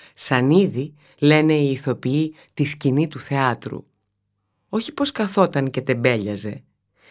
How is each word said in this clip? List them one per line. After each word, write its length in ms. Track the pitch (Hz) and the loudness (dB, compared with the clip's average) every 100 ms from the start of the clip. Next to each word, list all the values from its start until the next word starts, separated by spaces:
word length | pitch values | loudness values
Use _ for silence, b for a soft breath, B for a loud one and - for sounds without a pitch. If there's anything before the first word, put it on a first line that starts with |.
| B | B
σανίδι 800 | B - 127 127 175 190 120 147 b b b | B 0 2 4 4 2 -2 -8 b b b
λένε 340 | 147 156 156 | 4 4 4
οι 160 | 151 143 | 2 0
ηθοποιοί 640 | 127 135 120 127 147 156 B B | -2 -4 -4 -2 -2 -2 B B
τη 100 | - | -4
σκηνή 440 | 143 - 143 135 156 | -4 0 0 2 0
του 100 | 131 | -4
θεάτρου. 680 | - 139 131 110 - - - _ _ _ _ _ _ _ _ | -4 0 0 -2 -8 -12 -16 _ _ _ _ _ _ _ _
Όχι 240 | 220 - | -6 -6
πως 200 | - 277 | -6 -6
καθόταν 580 | - 208 202 180 143 135 | -4 -2 2 2 2 -2
και 100 | 131 | -2
τεμπέλιαζε. 840 | 123 120 127 113 101 101 107 101 _ _ _ b b | -2 0 2 0 -2 -6 -8 -12 _ _ _ b b